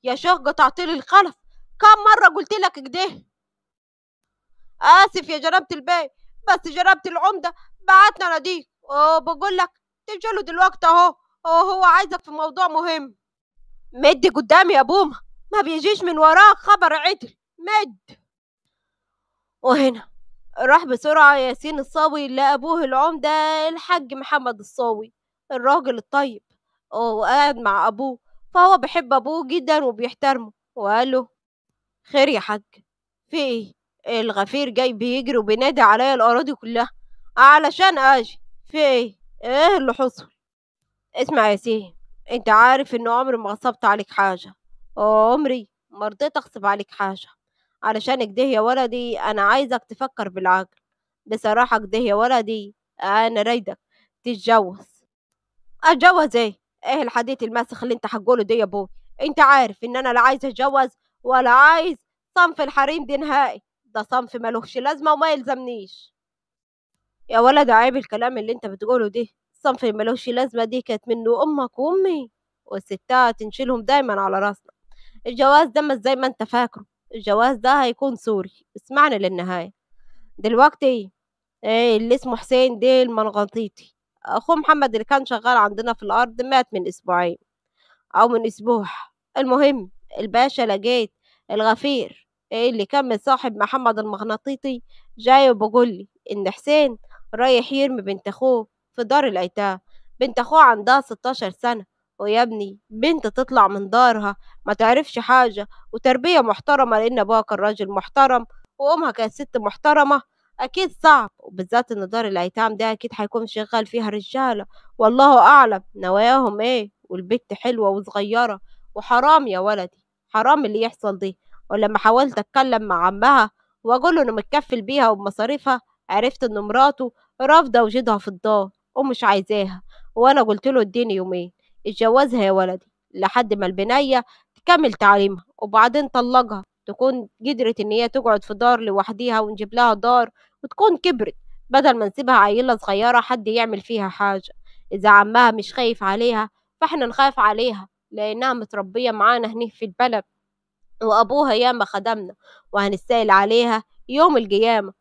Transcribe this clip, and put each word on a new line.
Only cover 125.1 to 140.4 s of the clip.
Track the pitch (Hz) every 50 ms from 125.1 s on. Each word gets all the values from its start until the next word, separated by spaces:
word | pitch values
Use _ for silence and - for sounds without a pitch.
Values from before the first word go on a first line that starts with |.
| 214 196 202 202 196 - 214 233 294 285 _ 277 254 240 _ _ _ _ _ -
عرفت | 185 208 220 262 277 - 269
إن | 233 208 208
مراته | 208 208 214 247 269 294 277 _ 262 240 _ _ _ _ _ _
رافضة | 262 269 302 330 320 262 214 240
وجودها | 233 220 208 254 240 233 214
في | 202 -
الدار | 208 190 180 - 214 214 208 196 196 _ _ _ _ _
ومش | 254 277 269 247 - 240
عايزاها، | 208 202 196 190 _ 220 208 196 190 185 185 - - - - - - -
وأنا | 226 240 262 277 285
قلت | 233 220 208 202 -
له | 262 262 254
اديني | 214 202 185 240 240 226 196
يومين | 190 185 185 180 180 175 180 _ _ _ _ _ _ -
يتجوزها | 202 208 - 240 226 233 262 285 262 240 240 202
يا | 196
ولدي | 190 190 185 185 180 185 _ _ _ _ _ _ _
لحد | 190 196 185 - 247 247 208 214
ما | 202 202
البنية | 185 190 185 196 220 247 277 285 262 262 247 233 _ _ _ _ _ _
تكمل | _ _ - 349 330 311 262 208
تعليمها، | - 220 202 202 202 202 196 196 175 _ _ _
وبعدين | - 220 208 208 220 220 247 233 294 285
طلقها، | 262 - 254 247 247 254 254 247 220 214 196 190 _ _ _ _
تكون | - 202 - 247 262 254 254 220 202 _ _ 220
قدرت | 269 294 226 254 220 226 -
إن | 202 214
هي | 208 226 233 233
تقعد | - 269 247 240 214 202 -
في | - 214
دار | 196 233 240 247 233
لوحديها | 226 214 196 196 190 - 226 196 247 247 226 220
ونجيب | 220 208 214 196 214 202 214
لها | 240 240 233 214
دار | 196 208 240 247 247 233 226 _ _